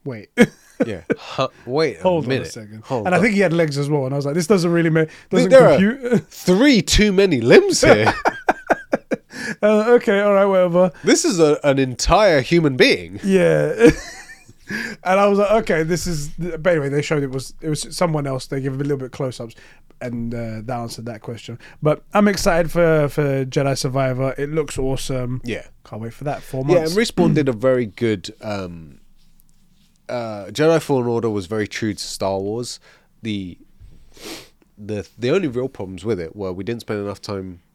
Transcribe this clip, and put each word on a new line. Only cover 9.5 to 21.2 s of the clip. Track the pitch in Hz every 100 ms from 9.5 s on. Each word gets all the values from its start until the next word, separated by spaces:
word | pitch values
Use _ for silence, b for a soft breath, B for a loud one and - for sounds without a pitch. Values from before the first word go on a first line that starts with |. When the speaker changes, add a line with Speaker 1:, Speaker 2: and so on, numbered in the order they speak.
| 190
Speaker 1:
Uh, | 208 214 214
okay, | 240 233 196
all | 208
right, | 196
whatever. | 202 190 180 175 180 -
Speaker 2:
This | 175 285
is | 349 175
a, | 156 147
an | 147 135
entire | 131 120 - 175 214 151
human | 120 170 151 127
being. | 262 123 85 101
Speaker 1:
Yeah. | 202 190 170 156 151 170 233
<laughs> | - - - - - - - B 214 226 214
And | 180 196
I | 202
was | 202
like, | 202 220
"Okay, | 220 165
this | 160 170 180
is," | 160 147 -
but | 170 160 170
anyway, | 165 139
they | 143
showed | 143 151
it | 139
was, | 131 - -
it | 160
was | 147 - -
someone | 180 151 139
else. | 131 -
They | 139
gave | 135
a | 131
little | 143 135
bit | 127
close-ups, | - 135 - 117 - b b _ _
and, | 123 120 117
uh, | 117 113 110
that | 107 120
answered | 117 - 117
that | 107